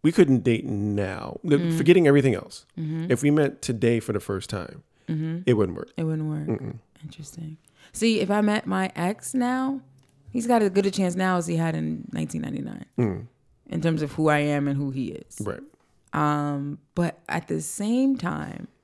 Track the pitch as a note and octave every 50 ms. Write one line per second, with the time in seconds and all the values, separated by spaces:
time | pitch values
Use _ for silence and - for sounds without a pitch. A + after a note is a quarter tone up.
0 | - D#3 E3 - F3 C#3 C3 A#2+ - B2 A#2 G2+ - C3+ G#2 G2+ G#2 G#2+ G2+ G2+
1 | G2 F#2+ F#2+ - - - - - - E3 D3 C#3+ F3 E3+ E3 E3 - D#3 F3 F#3
2 | E3+ D3 C#3+ C#3+ C3 C3+ A2 - - - - - _ _ _ - D#3+ D3+ D#3+ D#3+
3 | E3 F3+ B2+ A#2+ - C#3+ D3 D#3 D3 C#3 - - - - B2 G#2+ A#2 A#2 A#2+ A#2
4 | - - A2 G2+ - - G2+ F#2+ - - - G2 E2 - - - _ _ _ _
5 | _ - D#3+ D#3 D#3 D#3+ D#3+ E3+ F#3 - A#2 G#2 G#2 F#2 - - - - _ -
6 | E3 D#3+ D#3+ D#3 D#3 D#3 D3+ D3+ D3+ D3+ A#2 - - - - A2+ _ _ _ -
7 | D#3 D3+ - - D3+ - - E3 E3 D#3 D#3 _ _ _ _ _ - - _ -
8 | A3+ A3+ A3+ - - F#3+ G#3 G#3 G#3 G#3 G#3 A3 - - F#3+ F#3+ F#3 F#3 - -
9 | E3+ F3+ G#3+ - - - - C4 B3 B3 B3+ C4 C4 C4+ C#4 C4+ - _ _ _
10 | _ _ _ _ _ - - B3 A3+ A#3 B3 A3+ G#3+ G3 F3+ G3 G3 G3 F#3+ -
11 | F#3+ F3+ F3 F#3 F#3 F#3 F#3 F3 E3+ E3+ E3+ D#3+ E3 E3 D#3+ D#3+ D#3 - D#3+ D#3
12 | - - - - - - - D3+ D3 - - - C#3 - - - - _ _ -
13 | B2 G#2+ F#2 G2 A2+ - _ _ _ _ _ _ _ - - E3 D#3 E3 D#3+ D#3
14 | D3+ C#3+ - - D#3 D#3 D3+ D3 D3 D3 D3 C#3+ C#3+ C#3+ C#3 C#3 C#3+ C#3 C3 C3+
15 | B2+ D#2+ - - - _ - - G#2+ G2 - - C4+ D4+ _ _ _ _ _ _
16 | _ _ - D3+ D3+ D3 D3 D3 D3 D3 C#3+ C#3 C#3 C#3+ D3 - _ _ _ F3
17 | F3 E3 - - _ - - E3 E3 - D#3+ D#3+ D#3 - - - G3+ G#3+ A#3+ B3+
18 | C4 C4+ C4+ - F3 F3+ E3 D3+ D3+ - - - - - _ _